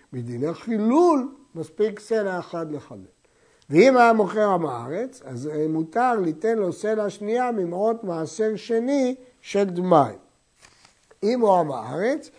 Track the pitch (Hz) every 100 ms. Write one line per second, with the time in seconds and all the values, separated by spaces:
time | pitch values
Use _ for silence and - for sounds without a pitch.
0 | _ 127 120 120 147 165 - 220 220 277
1 | 349 294 247 - _ 165 156 - 214 202
2 | - 220 196 180 156 170 160 147 - 107
3 | 92 _ _ _ _ _ - 147 254 254
4 | 233 226 190 208 208 185 156 120 120 170
5 | 254 - 135 123 147 151 156 160 160 226
6 | 247 226 175 151 220 226 185 - 208 220
7 | 208 185 208 233 247 220 175 175 214 226
8 | 202 165 156 - 220 208 - 226 240 285
9 | 254 262 - _ - 196 202 175 180 165
10 | 120 101 _ _ _ _ - _ _ _
11 | _ _ 202 247 220 185 160 127 113 143
12 | 214 285 -